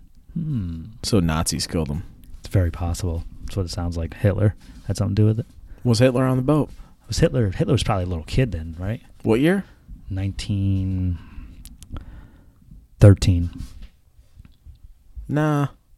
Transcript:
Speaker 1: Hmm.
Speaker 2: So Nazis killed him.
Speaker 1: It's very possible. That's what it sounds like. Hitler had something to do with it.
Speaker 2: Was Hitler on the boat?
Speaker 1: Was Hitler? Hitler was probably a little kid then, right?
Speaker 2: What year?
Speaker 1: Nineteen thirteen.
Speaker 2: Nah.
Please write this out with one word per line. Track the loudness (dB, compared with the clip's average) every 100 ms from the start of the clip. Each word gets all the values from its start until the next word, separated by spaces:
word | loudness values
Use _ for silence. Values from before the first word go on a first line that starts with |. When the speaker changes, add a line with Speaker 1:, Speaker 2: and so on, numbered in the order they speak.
| -18 -20 -12
Speaker 1:
Hmm. | -8 -4 -4 -4 -8 -12 -10
Speaker 2:
So | 0 2
Nazis | 4 2 0 -2 -2
killed | -2 -2
him. | -4 -8 -16 -18 -16
Speaker 1:
It's | -2
very | 0 0
possible. | 0 -4 -2 -4 -4 -8 -10 -8
That's | -4
what | -4
it |
sounds | -4 -4 -4
like. | -6 0
Hitler | 0 4 2 0 -10 -12 -6
had | -2
something | 0 2
to |
do | 4
with | 2
it. | -4 -12 -20 -4
Speaker 2:
Was | 2 4
Hitler | 4 4
on | 2 2
the |
boat? | 2 2 2 -6 -20 -16 -6
Speaker 1:
Was | 2
Hitler? | 2 4 0
Hitler | 0 2
was | 2
probably | 2 -2 -2
a |
little | -6
kid | -2 0 0
then, | -2 -8 -8
right? | -6 -6 -10 -6
Speaker 2:
What | 0 2
year? | 4 2 -2 -14 -20 -16 -8
Speaker 1:
Nineteen | -4 -4 -4 -4 0 0 0 0 -2 -2 -4 -8 -16 -16 -16 -20 -20 -14 -14 -14 -20 -20 -20 -20 _ -20 -20 -14 6
thirteen. | 8 8 6 2 0 -4 -14 -14 -18 -20 _ _ -20 -20 -20 _ -20 -20 -20 -20 -20 -14 -4
Speaker 2:
Nah. | 0 2 2 -2 -6 _